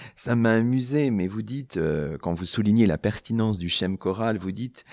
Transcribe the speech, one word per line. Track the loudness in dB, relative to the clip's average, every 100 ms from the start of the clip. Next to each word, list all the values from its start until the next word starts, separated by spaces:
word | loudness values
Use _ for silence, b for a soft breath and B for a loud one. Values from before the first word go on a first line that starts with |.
| B -12
ça | -2 2
m'a | 4
amusé, | 4 4 2 0 0 2
mais | 2 0
vous | -4
dites, | -6 -8 -6 -2
euh, | 0 0 -4 -6
quand | -4 -4
vous | -4
soulignez | 0 4 6 6
la | 4
pertinence | 0 -4 -4 -2 0 0
du | 0
schème | 0 0 -2
choral, | -4 -2 -2 -2
vous | -4
dites, « | -6 -10 -12 -20